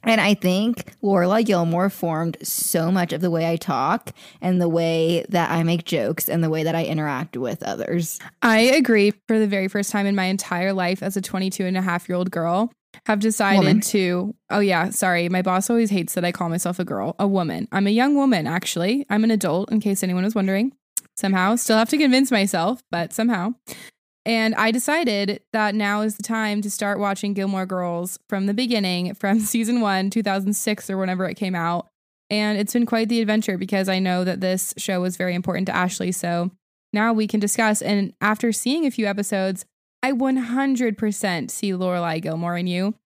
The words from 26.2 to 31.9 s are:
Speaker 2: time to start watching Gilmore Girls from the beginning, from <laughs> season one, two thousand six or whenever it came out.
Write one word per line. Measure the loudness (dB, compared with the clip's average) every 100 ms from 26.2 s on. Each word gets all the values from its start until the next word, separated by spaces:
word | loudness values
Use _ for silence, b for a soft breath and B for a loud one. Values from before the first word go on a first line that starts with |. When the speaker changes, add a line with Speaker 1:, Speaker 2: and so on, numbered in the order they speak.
Speaker 2:
time | -4 -2 0 -2
to | -4
start | -4 -2 0
watching | -2 -2 -4 -2
Gilmore | -2 -2 -4
Girls | -4 -4 -4 -6 -10 _
from | -2 -2
the | 0
beginning, | 0 0 0 -2 -4
from | -4 0 2
<laughs> |
season | 2 0 0 2
one, | 2 0 0
two | 0
thousand | 0 0 0
six | -2 -2 -4 -4
or | -4
whenever | -2 -2 -4
it | -4
came | -4 -2
out. | -2 -2 -6